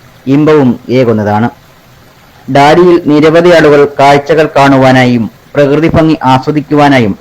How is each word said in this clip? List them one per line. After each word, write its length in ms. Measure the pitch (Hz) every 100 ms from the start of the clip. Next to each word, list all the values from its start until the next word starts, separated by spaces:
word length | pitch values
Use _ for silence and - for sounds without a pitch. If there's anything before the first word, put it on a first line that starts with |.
| - _ 127
ഇമ്പവും 460 | 139 156 156 131 110 -
ഏകുന്നതാണ്. 600 | 123 113 107 104 107 117 - _ _ _ _ _ _ _ - - 135
ഡാലിയിൽ 440 | 147 170 180 170 143
നിരവധി 420 | 151 156 165 175
ആളുകൾ 340 | 165 151 147 143 -
കാഴ്ചകൾ 480 | 139 143 - 156 151 143
കാണുവാനായും 680 | 139 135 131 131 127 120 104 - _
പ്രകൃതി 340 | 143 139 147 160
ഭംഗി 300 | 165 160 151
ആസ്വദിക്കുവാനായും 920 | 127 131 151 147 139 147 147 135 107 95